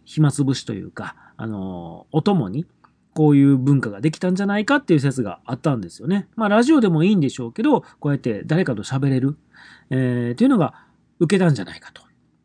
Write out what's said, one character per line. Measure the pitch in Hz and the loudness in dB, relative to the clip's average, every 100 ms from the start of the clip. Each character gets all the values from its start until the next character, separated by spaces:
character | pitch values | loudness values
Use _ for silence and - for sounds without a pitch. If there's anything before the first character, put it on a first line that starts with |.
| _ | _
暇 | - 151 | 0 2
つ | - 135 | 2 -2
ぶ | 127 | -2
し | |
と | - | -6
い | 104 | -10
う | 92 | -12
か、 | - 101 - _ - | -14 -16 -16 _ -14
あ | 113 | -10
の、 | 104 95 90 85 85 - | -8 -10 -10 -14 -18 -6
お | 151 | -2
供 | 180 190 104 | 0 0 -2
に、 | 110 170 _ _ _ _ | -6 -10 _ _ _ _
こ | - 151 | 0 4
う | 143 | 6
い | 139 | 6
う | 139 | 4
文 | 127 139 | 2 2
化 | 113 | 0
が | 101 | -4
で | 156 | -4
き | 160 | -2
た | 180 | -2
ん | 185 | -2
じ | |
ゃ | 202 | -2
な | 202 | -2
い | 208 | 0
か | 277 | 0
っ | 285 | 2
て | |
い | 156 | 2
う | |
説 | 139 131 | 2 -2
が | 104 85 | -6 -8
あ | - | -10
っ | 123 | -6
た | 160 127 | -2 -2
ん | |
で | 87 | -4
す | - | -10
よ | 123 | -4
ね。 | 202 - - | -4 -4 -4
ま | 214 | 0
あ、 | |
ラ | 208 | 2
ジ | 247 | 4
オ | 311 | 4
で | 214 | 4
も | 160 | 2
い | 175 | 2
い | 214 | 2
ん | |
で | 135 | 0
し | - | -2
ょ | 117 | -8
う | |
け | 117 | -4
ど、 | 247 233 - _ | 0 0 -2 _
こ | 147 | -4
う | |
や | 139 | -2
っ | |
て | 127 104 82 | -2 -4 -2
誰 | 156 | -2
か | 175 110 | 0 -4
と | |
喋 | 98 131 139 | -6 -4 0
れ | 131 | 0
る、 | 131 151 _ _ - - - | -2 -4 _ _ -20 -20 -6
え | 127 127 123 120 | -4 -2 -2 -4
ー、 | |
っ | 123 | 0
て | |
い | 254 | 2
う | |
の | 254 | 2
が | 147 - _ _ _ - | 0 -4 _ _ _ -4
受 | 160 196 | 0 2
け | |
た | 180 | 2
ん | 131 | 2
じ | |
ゃ | 92 | -4
な | - | -16
い | |
か | - | -20
と | - _ _ _ _ | -20 _ _ _ _